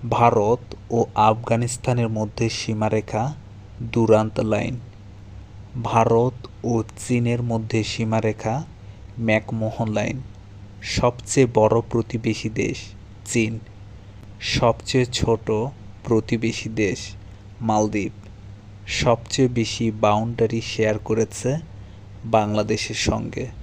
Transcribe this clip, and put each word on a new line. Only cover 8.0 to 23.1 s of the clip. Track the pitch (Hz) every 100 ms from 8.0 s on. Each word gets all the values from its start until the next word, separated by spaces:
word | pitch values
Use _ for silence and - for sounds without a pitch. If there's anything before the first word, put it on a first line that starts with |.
| 110 110 110 104 110 120 170 - - - - -
ম্যাকমোহন | 113 110 - 113 110 - 110
লাইন। | 107 107 131 131 - - - - -
সবচেয়ে | - - 123 - - - 131
বড় | 117 107 113 113
প্রতিবেশী | 117 113 113 113 110 -
দেশ | 110 - - - - - - -
চীন। | 120 110 113 - - - - - - - -
সবচেয়ে | - - 120 113 - 131 123
ছোট | - 117 113 - 107 123 - - -
প্রতিবেশী | - 113 107 117 113 - 113
দেশ | 110 104 85 - - - - - -
মালদ্বীপ। | 113 107 107 107 92 - - - - - - - -
সবচেয়ে | - 131 113 - - 131
বেশি | 120 113 - 113
বাউন্ডারি | 107 110 104 113 117 113 117
শেয়ার | - - 107 107
করেছে | - 110 110 - 120 147 - - - - - -
বাংলাদেশের | 113 113 104 104 104 107 -
সঙ্গে। | 113 -